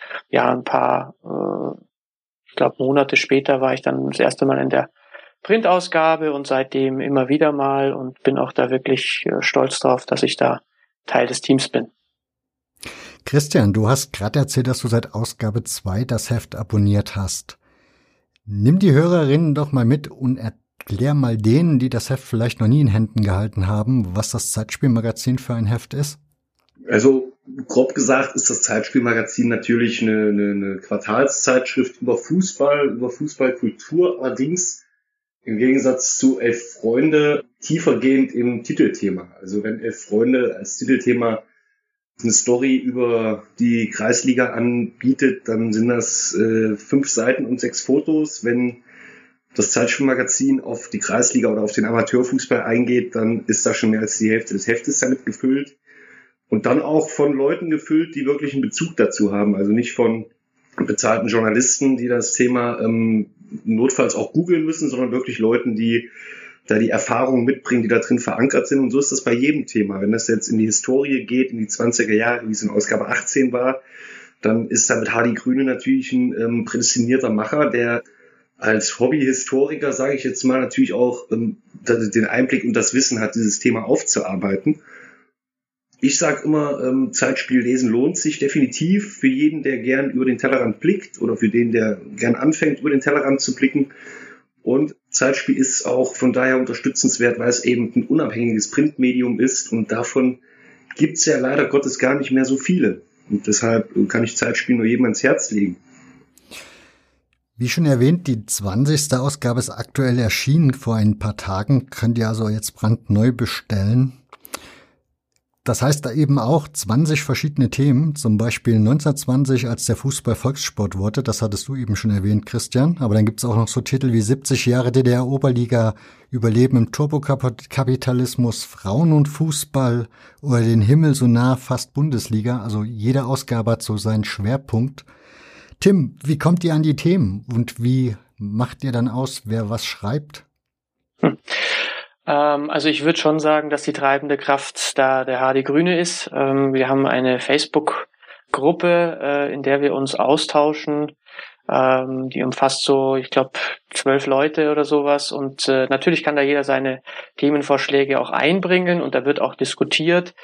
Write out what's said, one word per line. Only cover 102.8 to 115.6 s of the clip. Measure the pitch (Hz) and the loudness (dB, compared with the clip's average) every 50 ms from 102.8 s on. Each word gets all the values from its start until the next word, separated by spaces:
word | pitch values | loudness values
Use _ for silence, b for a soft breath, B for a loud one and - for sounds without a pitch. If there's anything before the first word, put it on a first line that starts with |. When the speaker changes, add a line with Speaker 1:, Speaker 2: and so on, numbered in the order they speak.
| 127 101 92 - - _ _ _ _ - | 2 0 0 -4 -10 _ _ _ _ -4
Speaker 3:
Und | 104 104 - | -4 -4 -2
deshalb | 107 104 - 117 113 113 110 107 - - 104 104 101 | 0 -2 0 2 2 2 0 0 -2 0 0 0 2
kann | - 117 117 | 2 0 -2
ich | 110 - | 0 -2
Zeitspiel | - 113 120 120 - - - 127 | -4 -4 -2 -2 -4 0 0 0
nur | 117 110 | 2 2
jedem | 113 120 117 127 | 2 2 2 2
ans | 113 104 - - | 0 0 0 2
Herz | 131 - - - - | 0 0 0 -2 -4
legen. | 110 104 101 90 87 - _ B B B B B B B B B B B B B B B B B B B B B B B B B B B B _ _ _ _ _ _ | -2 0 0 -2 -2 -6 _ B B B B B B B B B B B B B B B B B B B B B B B B B B B B _ _ _ _ _ _
Speaker 2:
Wie | 110 120 123 | -6 -4 -4
schon | - 165 165 | 0 2 2
erwähnt, | 151 135 120 127 139 175 175 - | 4 4 4 6 4 4 2 0
die | 143 123 107 104 | -2 -4 -4 -2
zwanzigste | - - - 98 98 92 113 139 147 156 147 - - 131 127 | -6 -8 -4 -4 -2 0 0 2 2 2 0 0 0 -2 -2
Ausgabe | 131 143 143 - - 120 120 127 | -2 -2 -4 -2 -2 -2 0 0
ist | - - | -2 -4
aktuell | - - - - - - 131 127 120 123 | -6 -10 -12 -10 -4 -2 0 2 2 2
erschienen | 117 107 - - - 131 143 170 160 135 123 | 2 0 0 -2 0 2 4 4 4 4 2
vor | - - 117 113 | 0 -2 -2 0
ein | 110 104 107 104 104 | 2 2 2 2 0
paar | - 107 104 | -2 -6 -6
Tagen, | - - 104 95 95 104 - 143 123 127 - | -6 -8 -6 -4 -4 0 2 2 0 0 -2
könnt | - - 117 117 117 117 | -8 -2 -2 0 0 0
ihr | 113 110 | 0 -2
also | 113 110 113 107 | -2 -2 -2 -2
jetzt | 107 110 - - - | -2 -4 -6 -8 -10
brandneu | - - 107 117 107 _ - 101 104 110 127 120 | -4 0 0 0 0 _ 0 2 4 4 4 2
bestellen. | 117 120 - - - - - 110 98 98 104 117 123 131 131 127 _ _ _ - B B B B B B B B B B B B B B B _ _ _ _ _ _ _ _ _ _ | 0 -2 -4 -4 -8 -6 -4 -4 -2 0 2 2 2 2 0 -2 _ _ _ -20 B B B B B B B B B B B B B B B _ _ _ _ _ _ _ _ _ _